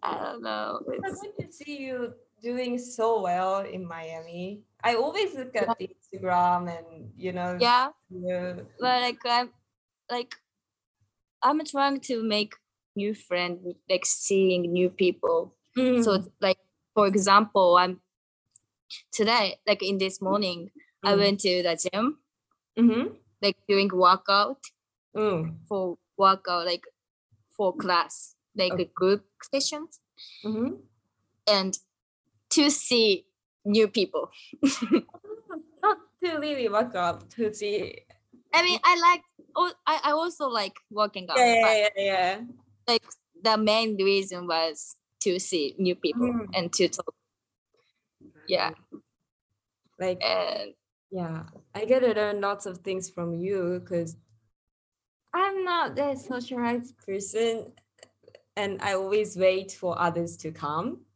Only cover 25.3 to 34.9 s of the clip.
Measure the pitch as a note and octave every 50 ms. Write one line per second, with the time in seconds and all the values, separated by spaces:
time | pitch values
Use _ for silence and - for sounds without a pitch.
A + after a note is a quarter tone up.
25.3 | F#3+ E3 D#3+ E3 D#3+ D#3+ - - G#3 G3 F#3 F3+ E3+ - _ _ _ - G3 F#3+
26.3 | F#3+ F#3+ _ - F3 F3 E3+ F3+ F3 F3+ - - _ _ _ _ _ _ _ _
27.3 | _ _ _ _ - - G#3+ F#3 F3+ - - F#3 F3+ E3+ E3 - - - - -
28.3 | - _ _ _ _ G#3 F#3 F#3 F3+ F3+ F3+ E3+ _ - F#3 F#3 G3 G#3 - _
29.3 | _ _ - - - C#4 C4+ - - D4 D#4 E4+ - - _ _ _ _ - -
30.3 | - - - G#3 A3 G#3+ A#3 C#4+ F4+ G4+ - _ _ _ _ _ _ _ _ _
31.3 | _ _ _ - G#3 G3 F#3+ F#3+ F#3+ - _ _ _ _ _ _ _ _ _ _
32.3 | _ _ _ _ - D#4+ D#4 - C#4 - - - B3 A#3+ A3+ G#3+ G3 F3 - _
33.3 | _ _ _ _ _ _ _ G#3 G#3 A3 A3 G#3 - - F#3 - - D#3 - -
34.3 | _ - - - - - - C4+ C4+ - A#3+ -